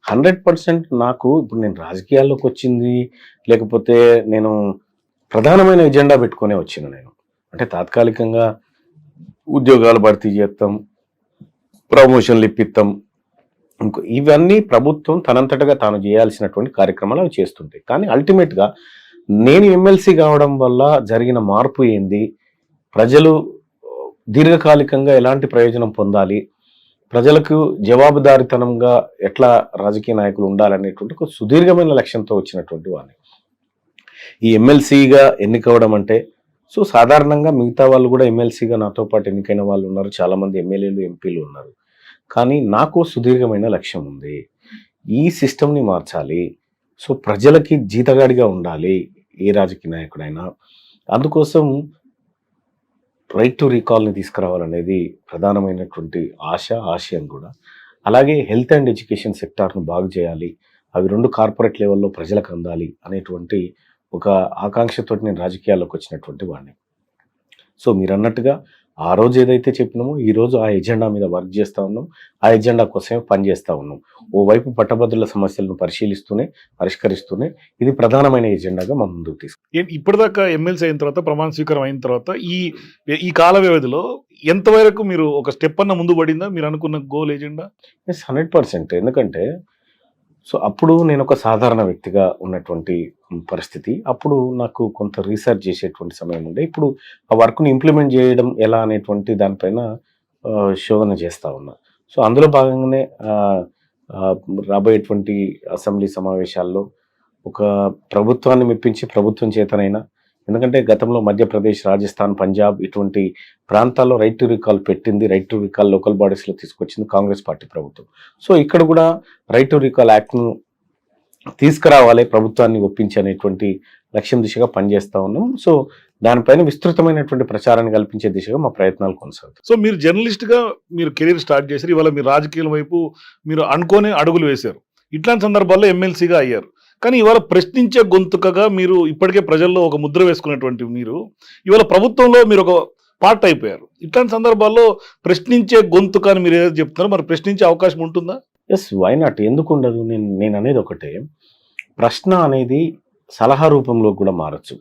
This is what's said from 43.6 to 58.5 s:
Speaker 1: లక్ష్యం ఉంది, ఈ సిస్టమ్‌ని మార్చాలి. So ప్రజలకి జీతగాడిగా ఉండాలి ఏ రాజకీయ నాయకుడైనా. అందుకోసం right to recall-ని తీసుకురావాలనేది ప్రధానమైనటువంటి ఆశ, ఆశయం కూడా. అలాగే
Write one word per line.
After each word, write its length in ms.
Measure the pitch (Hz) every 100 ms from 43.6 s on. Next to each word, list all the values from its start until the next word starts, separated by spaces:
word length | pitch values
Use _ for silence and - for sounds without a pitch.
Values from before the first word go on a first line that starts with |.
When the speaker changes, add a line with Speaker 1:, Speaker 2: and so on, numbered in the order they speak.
| 110
Speaker 1:
లక్ష్యం 380 | 92 - 90 71
ఉంది, 420 | 69 71 73 - _ _ - _ _ -
ఈ 220 | 113 165
సిస్టమ్‌ని 520 | 170 131 - 147 147
మార్చాలి. 760 | 113 90 - 78 69 82 87 - _ _ _ _
So 120 | -
ప్రజలకి 600 | 135 - 101 131 156 147 151
జీతగాడిగా 720 | 104 110 127 131 131 127 113
ఉండాలి 600 | 92 87 78 90 92 - _ _ _
ఏ 100 | 98
రాజకీయ 400 | 101 95 - 85
నాయకుడైనా. 640 | 82 78 76 76 78 90 _ _ _ _ _ -
అందుకోసం 800 | 107 151 156 151 165 147 135 151 _ _ _ _ _ _ _ _ _ _ _ _ _ _ 98
right 180 | 123 -
to 80 | 143
recall-ని 440 | 120 117 113 107
తీసుకురావాలనేది 1000 | 98 92 - 92 90 82 85 85 95 85 - _
ప్రధానమైనటువంటి 1040 | 85 98 101 98 92 92 - 80 85 80 -
ఆశ, 300 | 78 85 -
ఆశయం 540 | 113 98 85 - 85 73
కూడా. 260 | 73 - - _ _ _ _ 101
అలాగే 420 | 123 139 151 101